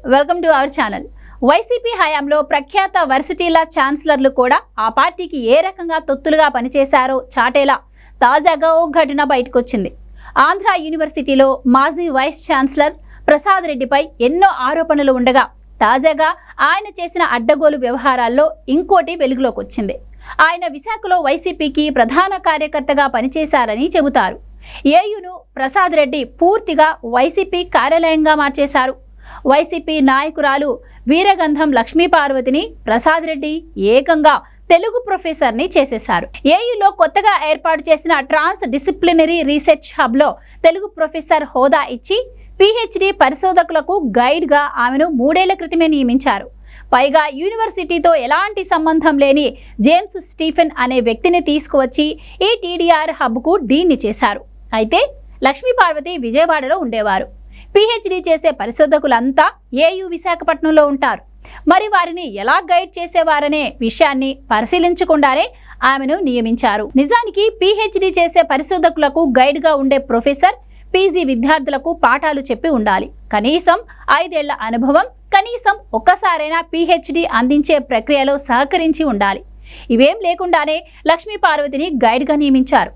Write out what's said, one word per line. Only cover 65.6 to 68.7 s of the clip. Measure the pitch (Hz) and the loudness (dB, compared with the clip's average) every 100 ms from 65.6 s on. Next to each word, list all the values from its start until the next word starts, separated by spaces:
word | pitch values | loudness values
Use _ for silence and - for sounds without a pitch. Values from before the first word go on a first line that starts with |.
| - - 254 | -20 -2 -2
ఆమెను | 269 269 339 311 | 0 -2 -2 -2
నియమించారు. | 240 226 240 240 208 208 262 | -2 -2 0 0 -2 0 0
నిజానికి | 285 466 466 392 440 440 | 2 0 0 -2 -2 0
పీహెచ్డీ | 370 415 427 392 381 359 | 0 0 -2 -2 -2 0
చేసే | 339 339 320 | 2 2 0
పరిశోధకులకు | 277 302 | -2 -2